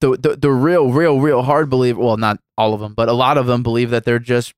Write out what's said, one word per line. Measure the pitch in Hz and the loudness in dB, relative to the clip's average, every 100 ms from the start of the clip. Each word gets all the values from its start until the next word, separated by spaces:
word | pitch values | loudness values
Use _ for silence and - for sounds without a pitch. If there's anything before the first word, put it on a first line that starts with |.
the, | 135 127 | 0 0
the, | 151 143 | 0 0
the | 143 | 0
real, | 127 151 175 135 | 2 2 2 2
real, | 135 170 139 | 2 2 2
real | 151 123 | 2 0
hard | 127 147 151 | 0 0 0
believe, | 127 123 107 | 0 0 0
well, | 120 110 | 0 0
not | 107 107 _ - | -2 -4 _ -2
all | 110 | -2
of | 107 | -2
them, | 107 | -6
but | 107 117 | -4 0
a | |
lot | 120 127 147 | 2 2 2
of | 123 | 0
them | 120 | 0
believe | 120 117 120 | 0 -2 0
that | 117 | -2
they're | 120 117 | -2 -2
just | 120 120 - | -2 -4 -4